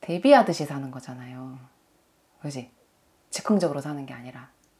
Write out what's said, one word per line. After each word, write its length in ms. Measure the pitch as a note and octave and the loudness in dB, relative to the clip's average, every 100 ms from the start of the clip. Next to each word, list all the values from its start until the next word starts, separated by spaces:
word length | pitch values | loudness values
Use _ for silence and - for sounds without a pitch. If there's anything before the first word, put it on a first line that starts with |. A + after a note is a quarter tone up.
대비하듯이 640 | - F3 C#4 C4+ F#3 E3 D3 | -8 2 8 8 8 0 -4
사는 260 | C#3+ C3+ | -6 -8
거잖아요. 640 | B2+ - B2+ B2 B2+ C3 C3 B2+ _ _ _ _ _ _ _ | -12 -14 -16 -14 -14 -14 -16 -20 _ _ _ _ _ _ _
그지? 280 | D3 C3 A#2+ _ _ _ _ _ - | -10 -10 -12 _ _ _ _ _ -12
즉흥적으로 500 | - - G#3 E3+ C#3+ | -6 2 2 2 -2
사는 240 | D3 D3 C3+ | -8 -10 -10
게 80 | |
아니라. 360 | B2 B2 B2+ C3 _ _ | -14 -16 -18 -20 _ _